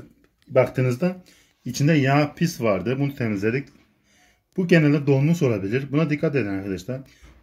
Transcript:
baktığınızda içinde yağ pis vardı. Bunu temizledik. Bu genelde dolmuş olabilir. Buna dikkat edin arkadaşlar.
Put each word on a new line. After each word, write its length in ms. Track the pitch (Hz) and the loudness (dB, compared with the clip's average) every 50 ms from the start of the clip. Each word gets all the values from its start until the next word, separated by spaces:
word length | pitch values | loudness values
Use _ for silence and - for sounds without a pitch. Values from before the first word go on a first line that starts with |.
| 120 - _ _ _ _ _ _ _ - | -8 -12 _ _ _ _ _ _ _ -2
baktığınızda 680 | 127 131 120 - - 131 127 127 123 123 175 185 185 185 - - _ _ _ _ _ _ _ | 0 2 2 2 0 -2 -2 -2 -2 -2 -2 -4 -4 -6 -14 -20 _ _ _ _ _ _ _
içinde 280 | 120 117 - 139 151 | -10 -4 0 0 2
yağ 420 | 165 147 131 135 139 147 147 143 - | 2 4 4 4 4 2 2 0 -2
pis 260 | - 175 170 - - | -4 -4 -4 -2 -2
vardı. 380 | 117 107 98 92 90 113 131 135 | 0 0 0 0 -2 -2 -2 -2
Bunu 160 | 143 139 139 | -2 -4 -4
temizledik. 540 | - 120 110 104 95 101 110 117 143 135 - _ _ _ _ _ _ _ _ _ _ _ _ _ _ _ _ _ | -4 -4 -4 -2 -2 -2 -2 -2 -2 -6 -10 _ _ _ _ _ _ _ _ _ _ _ _ _ _ _ _ _
Bu 120 | 185 190 170 | -6 0 4
genelde 380 | 180 165 151 147 143 147 135 | 4 4 6 4 4 2 2
dolmuş 360 | 143 139 135 143 160 170 - | 2 4 4 4 2 2 2
olabilir. 500 | 147 123 110 98 95 98 113 139 143 131 | 2 0 0 0 -2 -2 -4 -4 -4 -2
Buna 180 | 131 156 165 143 | -2 0 0 0
dikkat 240 | 151 147 165 156 139 | -2 -2 -2 -2 0
edin 140 | 135 107 101 | -2 -2 -2
arkadaşlar. 520 | 98 95 98 101 95 87 - - 127 139 139 - - _ - - - - | -4 -6 -4 -6 -6 -6 -6 -10 -10 -10 -12 -16 -20 _ -20 -20 -20 -20